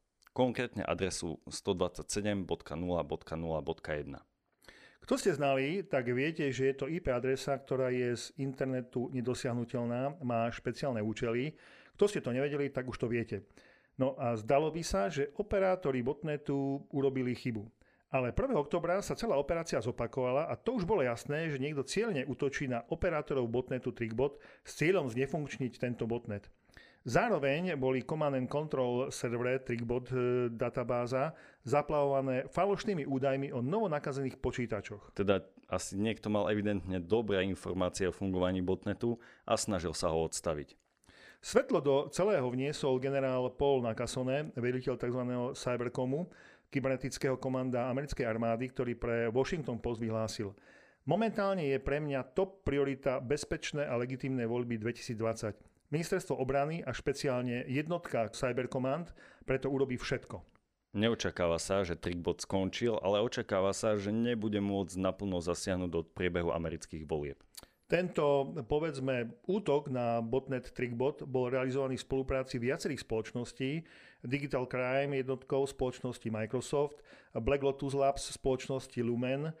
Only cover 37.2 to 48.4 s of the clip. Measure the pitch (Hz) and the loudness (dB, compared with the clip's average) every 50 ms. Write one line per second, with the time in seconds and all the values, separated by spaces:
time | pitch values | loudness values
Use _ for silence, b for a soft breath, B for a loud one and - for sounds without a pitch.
37.2 | 113 101 101 92 92 98 90 - - 95 87 92 90 90 - - 98 90 - - | 4 4 2 2 2 2 0 -2 -4 -4 0 2 0 0 2 0 0 0 0 -2
38.2 | 98 95 92 90 90 92 92 92 92 90 95 90 - 104 95 - 120 120 117 - | -2 0 2 2 2 2 2 2 2 0 0 0 0 -4 -4 -2 -2 -2 -2 -2
39.2 | B B B B B B 113 107 - 110 101 87 82 82 78 - 92 85 80 80 | B B B B B B 0 2 2 0 -2 -2 -2 -2 -2 -2 0 0 2 2
40.2 | 82 78 - - - 87 78 76 69 - - _ _ _ _ _ _ B B B | 0 0 -2 -4 -2 -2 -2 -4 -6 -12 -16 _ _ _ _ _ _ B B B
41.2 | B B B B B - - 240 285 - 247 165 135 143 135 139 147 143 - - | B B B B B 2 2 2 4 4 2 2 4 4 4 4 2 0 0 0
42.2 | 180 214 202 147 127 123 120 127 135 147 147 - 147 135 131 127 131 139 139 139 | 2 2 2 2 0 0 -2 -2 -2 -4 -4 -2 0 2 2 2 0 0 0 0
43.2 | 135 131 127 127 127 123 - - 143 139 139 127 120 113 110 - 120 110 - 131 | 0 0 0 0 -2 -2 0 2 4 4 4 4 2 0 -2 -2 -4 -4 -4 -2
44.2 | 127 131 131 147 156 - - 127 117 123 123 127 127 135 123 120 123 120 120 127 | -2 0 0 -2 -2 -4 -4 -2 0 0 0 0 0 -2 -2 -2 0 -2 0 0
45.2 | 123 123 123 123 123 123 - - - 127 123 120 120 120 - 131 127 127 135 156 | -2 -2 -2 -2 -2 -4 -4 -4 -2 -2 0 0 -2 -2 -2 -2 -2 0 0 -2
46.2 | 180 - B B B B B B B B - 135 127 135 131 127 143 131 - - | -4 -6 B B B B B B B B -4 0 0 0 0 0 -2 -6 -4 -2
47.2 | - 135 127 - - 131 127 127 127 131 123 120 123 131 123 139 151 143 - - | 0 0 0 0 -2 -2 -2 0 0 0 0 0 0 0 0 -2 -2 -4 -2 -2
48.2 | 123 113 110 113 | 0 0 0 2